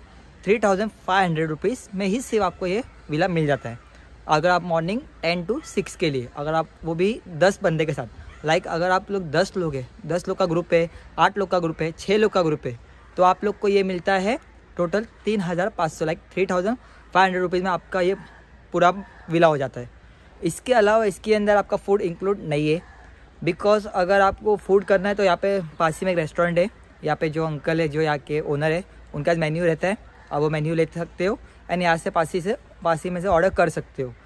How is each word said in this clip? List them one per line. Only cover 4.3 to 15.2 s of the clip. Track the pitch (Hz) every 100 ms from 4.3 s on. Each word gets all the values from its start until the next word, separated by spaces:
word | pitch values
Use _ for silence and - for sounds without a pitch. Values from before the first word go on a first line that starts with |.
| 156 175
आप | 180
morning | 175 165 165 226 - -
ten | 165 175 170
to | 269
six | - - - -
के | 165
लिए, | 135 120 -
अगर | 147
आप | 160 160 -
वो | 160
भी | 165 196 254 -
दस | 160 185 196
बंदे | 185 160 160
के |
साथ, | 151 120 - - -
like | 151 170 -
अगर | 170 180
आप | 185 202
लोग | 196 170
दस | 147 202 196
लोग | 165
हैं, | 135 123 - 151
दस | 175 180
लोग | 190
का | 185
group | 165 170
है, | 170 170 - - -
आठ | 175 202
लोग | 190
का | 180
group | 165 156
है, | 160
छः | 160 - 214
लोग | 214
का | 190
group | 165 151 135
है, | 120 - - - -
तो |
आप | 180 185
लोग | 208 202
को | 208
ये | 196
मिलता | 190 180 196
है | 196 190 269 - - - -
total | 175 196 226 -